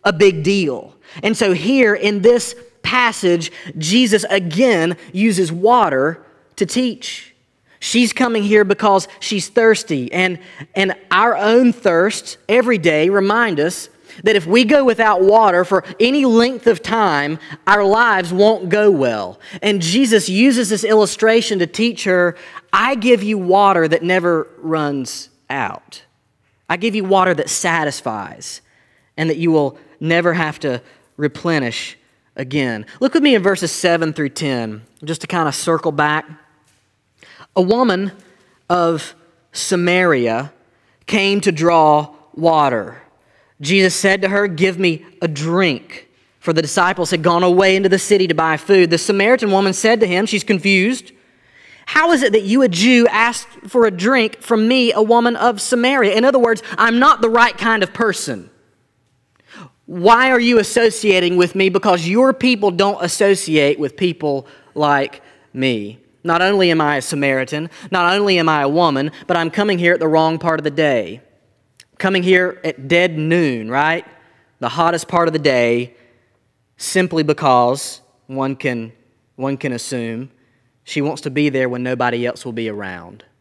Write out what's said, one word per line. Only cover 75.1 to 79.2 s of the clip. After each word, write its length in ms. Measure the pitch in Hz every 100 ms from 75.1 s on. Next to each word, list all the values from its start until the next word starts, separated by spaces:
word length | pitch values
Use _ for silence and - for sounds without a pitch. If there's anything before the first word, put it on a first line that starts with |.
| 175 165
of 60 |
the 60 | 156
day, 560 | 147 127 120 120 123 _ _ _ _ _ _ _ _ _
simply 460 | - 185 185 160
because 760 | 151 147 151 123 123 139 - - _ _ -
one 280 | 135 135 135
can, 380 | 139 120 113 _ _ _